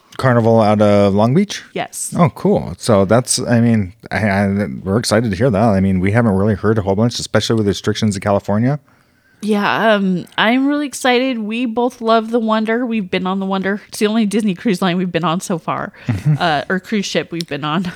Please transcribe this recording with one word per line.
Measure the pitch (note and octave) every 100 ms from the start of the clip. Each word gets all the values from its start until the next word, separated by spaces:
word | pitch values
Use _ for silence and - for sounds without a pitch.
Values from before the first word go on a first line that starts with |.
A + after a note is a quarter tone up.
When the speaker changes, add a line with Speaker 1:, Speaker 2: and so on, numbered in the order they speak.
| _ -
Speaker 1:
Carnival | C3 A#2+ A2+ A2+
out | G#2 G#2+
of | G#2 G2+ G2+ G2
Long | A2+
Beach? | D3 G3+ - -
Speaker 2:
Yes. | F3+ - - - -
Speaker 1:
Oh, | D#3+
cool. | - F#3 G#3 - F2
So | - G2+
that's, | F#2+ A2+ B2 -
I | - A#2
mean, | A#2 A2+ F#2 - -
I, | G2+ G#2
I, | G2 G2+ G2 F#2+ B1+
we're | F#2 G2+
excited | - G#2+ A#2+
to | F2+
hear | C3
that. | F#2+ A#2
I | F#2+
mean, | F#2+ F#2
we | F#2+
haven't | A2+ A#2
really | F#2+ G#2
heard | G2 G#2 A2
a |
whole | F#2+
bunch, | G2 A#2 -
especially | - A2 - A#2
with | G#2
restrictions | F2+ - G#2 A2 G2
in |
California. | G#2 G2+ - G#2 B2 D3 - _ _ _ _ _
Speaker 2:
Yeah, | G#3 G#3 G3+ B2+ A3 G#3
um, | F#3+ F3+ - -
I'm | G3+ B3+ C#4
really | D4 D4
excited. | - C4 B3 C4 A#3
We | G#3 A3+ B3
both | A3 A#3+ -
love | A3 A3+ A3
the | A#3+
Wonder. | A3 A3 A3 A3+ B3
We've | A3+ F#3
been | F#3 F#3
on | G3
the | F#3+
Wonder. | F#3+ F#3+ G#3 -
It's | -
the | G#3
only | A3+ G#3
Disney | G3+ G#3+
cruise | E3+ B3 F3+
line | F#3+ F3+
we've | F3+
been | E3+
on | E3 F3
so | - E3+
far, | - C3+ D3+ - -
Speaker 1:
Mm-hmm. | G2+ C3+ C#3+
Speaker 2:
uh, | F3 D3 -
or | F#3
cruise | - G#3+ F#3+
ship | F3 C#3+
we've | E3+ D#3+
been | C#3+
on. | D3 D#3+ F3